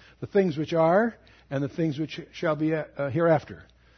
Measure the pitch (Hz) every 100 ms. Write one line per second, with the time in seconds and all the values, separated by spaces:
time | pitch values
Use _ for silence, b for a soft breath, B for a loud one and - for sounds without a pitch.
0 | b b 165 202 185 143 151 165 160 190
1 | 233 - b b b 139 139 - 160 139
2 | 151 - - - 170 151 156 160 147 -
3 | 139 156 165 151 - 95 - _ b